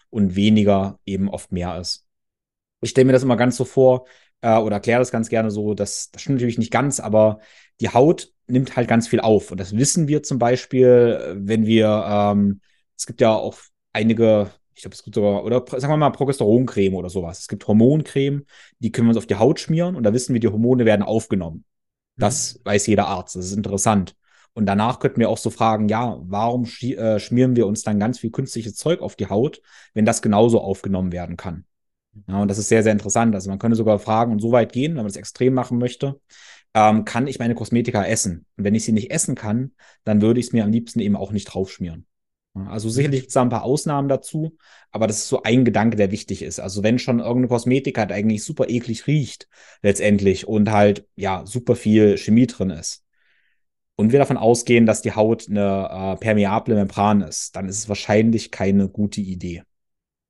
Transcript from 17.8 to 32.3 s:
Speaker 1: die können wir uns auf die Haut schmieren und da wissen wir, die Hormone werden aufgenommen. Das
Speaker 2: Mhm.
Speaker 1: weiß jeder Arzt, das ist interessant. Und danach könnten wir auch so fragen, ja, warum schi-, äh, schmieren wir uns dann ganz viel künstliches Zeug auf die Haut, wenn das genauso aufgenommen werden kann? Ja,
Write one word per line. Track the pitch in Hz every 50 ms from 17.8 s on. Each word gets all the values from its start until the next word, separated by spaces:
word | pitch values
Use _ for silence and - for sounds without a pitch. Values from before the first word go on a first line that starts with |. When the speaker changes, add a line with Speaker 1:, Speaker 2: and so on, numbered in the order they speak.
| 113 127 147 156 147 - - 139 139 139 143 143 139 _ _ - - - _ _
Speaker 1:
die | 117 110
können | - - 117 117
wir |
uns | 117 113
auf | 104 -
die | 98 98
Haut | 113 135 160 -
schmieren | - - 160 160 170 180 185
und | 143 117
da | 104 107
wissen | 127 127 - 131
wir, | 113
die | 110 110
Hormone | 98 107 113 120 131 123 117
werden | 110 107 101 101
aufgenommen. | - 107 113 - - 110 95 85 82 80 - - _ _ _ _ _ _ _ _ _ _ -
Das | 104 107 127 - - - -
Speaker 2:
Mhm. | - -
Speaker 1:
weiß | 95 104 104 - -
jeder | 104 98 98 -
Arzt, | 98 92 92 - -
das | 92 90
ist | 92 101
interessant. | 104 101 101 98 98 98 117 107 101 92 - - _ _ _ _ _ _ _ _
Und | 117 107 98
danach | 98 101 107 120 127 -
könnten | - 135 - 120
wir | 113 95
auch | 113 -
so | - 117
fragen, | - - 120 113 110 107 107 104
ja, | 107 110 123 120 95 64
warum | 76 90 95 101 113 117 120 127 120
schi-, | 113 - - - 123 135
äh, | - 113 110 107 104
schmieren | - - 120 120 127 127 123
wir | 120 110
uns | 98 107 110
dann | - 110 107 101
ganz | 101 113 127 -
viel | - 113
künstliches | - - 135 104 - 120 107 110 98
Zeug | - - 151 175 180
auf | - 104 -
die | - 101
Haut, | - 98 107 127 156 - - _ _ _ - - _ -
wenn | 110 107
das | 113 120 -
genauso | - 120 101 101 113 120 117 113
aufgenommen | - 98 98 - - 98 98 92 92 92
werden | 87 87 87 87 87 85
kann? | - 95 82 85 - _ _ _ _ _ _ _ _ _ _ 104 104
Ja, | -